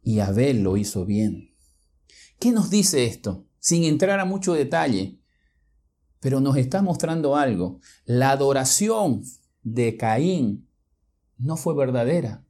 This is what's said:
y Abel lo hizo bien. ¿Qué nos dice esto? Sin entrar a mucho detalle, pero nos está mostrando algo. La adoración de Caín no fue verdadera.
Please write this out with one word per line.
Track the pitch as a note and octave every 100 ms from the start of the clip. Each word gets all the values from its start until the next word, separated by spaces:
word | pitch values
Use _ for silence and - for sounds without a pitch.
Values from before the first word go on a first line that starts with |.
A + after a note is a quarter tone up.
y | - G#2+
Abel | F#2+ G2 C#3 B2
lo | F#2+ G2
hizo | G#2 G2
bien. | F#2 G#2 G#2+ F2+ - _ _ _ _ _ _ - - _
¿Qué | A#3+
nos | A3+ F3+
dice | G#3 F#3 D3
esto? | A#2+ - G#2+ F2+ - _
Sin | - E3+
entrar | E3 D3+ F#3+ G3
a |
mucho | F#3 G3 F#3+
detalle, | E3 C3 E3 D#3 G2+ F#2+ - _ _ _ _ _ _ _ _ _ _
pero | C3+ C3
nos | C3+ C3+
está | B2 F#3+
mostrando | G3 E3 E3 E3 D3 C#3+
algo. | C#3 G2 F2+ - - -
La | - B2 C3+
adoración | C#3 C#3 C#3 C3 - G#3 A3 F#3 G#2 - - _ _
de | A#2 A2+ A#2 A2+
Caín | A2+ A2+ E3+ F3+ A#2 G2+ - _ _ _ _ _ _ _
no | C3 D#3+
fue | E3+
verdadera. | D3 C3 B2+ A#2 E3+ B2+ G2+ -